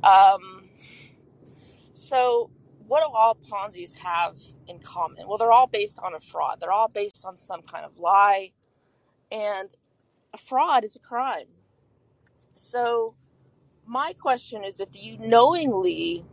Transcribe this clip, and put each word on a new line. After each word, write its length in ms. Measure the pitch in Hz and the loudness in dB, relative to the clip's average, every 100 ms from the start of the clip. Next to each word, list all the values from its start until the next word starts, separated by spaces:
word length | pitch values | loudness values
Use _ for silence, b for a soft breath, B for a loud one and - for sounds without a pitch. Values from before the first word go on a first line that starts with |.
Um, 680 | 196 190 196 190 185 190 190 _ B B B B _ _ - b b b b | 6 8 8 4 -6 -20 -20 _ B B B B _ _ -20 b b b b
so 560 | - - 262 247 240 233 _ _ _ 214 | -18 -4 0 2 0 -4 _ _ _ -4
what 140 | 285 | -2
do 100 | 311 | 0
all 220 | 233 226 | 2 2
Ponzi's 600 | 220 - 202 208 185 170 - | 2 -8 -10 -10 -14 -20 -14
have 400 | 180 170 170 - - - - | -6 -4 -4 -6 -20 -20 -20
in 100 | 175 | -20
common? 480 | - 175 160 151 185 | -14 -8 -8 -8 -10
Well, 120 | 208 | -2
they're 120 | 233 | 4
all 160 | 233 254 | 6 4
based 320 | 214 208 - | -2 -6 -8
on 100 | 185 | -12
a 60 | 156 | -12
fraud. 400 | - 165 143 - | -12 -6 -6 -6
They're 100 | 170 | -2
all 160 | 202 220 | 0 0
based 380 | 214 208 - | -2 -8 -10
on 120 | 190 180 | -20 -20
some 260 | - 170 | -16 -16
kind 220 | - 165 | -14 -16
of 140 | 151 165 | -16 _
lie, 540 | 170 196 202 196 190 _ _ _ _ _ _ _ _ | 2 4 4 2 -4 _ _ _ _ _ _ _ _
and 360 | 220 208 196 196 _ _ _ _ _ _ | -8 -6 -8 -10 _ _ _ _ _ _
a 40 | - | -20
fraud 480 | - 262 330 262 | -6 -2 2 0
is 100 | 214 | -2
a 60 | - | -16
crime. 460 | _ 240 262 180 113 _ _ _ _ _ _ _ _ _ _ | _ -6 -6 -8 -12 _ _ _ _ _ _ _ _ _ _
So 640 | _ - 247 240 233 226 _ _ _ _ _ _ _ - | _ -10 -4 -2 -2 -4 _ _ _ _ _ _ _ -10
my 260 | 247 311 359 | -8 -8 -6
question 420 | 285 247 - 220 | -4 -4 -6 -14
is, 160 | 196 196 | -14 -12
if 120 | 196 | -14
you 240 | 202 214 226 | -14 -20 -12
knowingly 1040 | 226 233 254 349 294 196 180 165 170 170 165 | 4 6 6 2 -2 -2 -2 -2 -6 -8 -12